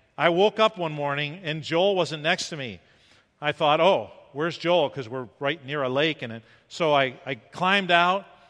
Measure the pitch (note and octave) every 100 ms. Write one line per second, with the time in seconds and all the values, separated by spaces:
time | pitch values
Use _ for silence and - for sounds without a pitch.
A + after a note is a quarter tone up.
0 | _ - D#3+ E3+ G#3 G#3 A3 F#3 E3 D3+
1 | C#3+ C#3+ D3 D3 D#3 D#3+ B2+ D#3+ G3 F#3+
2 | D3+ D#3 D3+ F3+ - D#3 B2+ F2+ _ _
3 | _ _ _ _ D3 - D#3 D#3 F3 D#3+
4 | G2 - - C#3 E3 - E3 F3 C#3 C#3+
5 | A2+ C3 A#2+ - C#3+ E3 C3 D3 C3 C3
6 | D#3+ D3+ B2 A2+ - _ _ - E3 C#3+
7 | C3 - - B2+ - - F3+ G3+ F3+ F3
8 | F3 G3 F#3 - _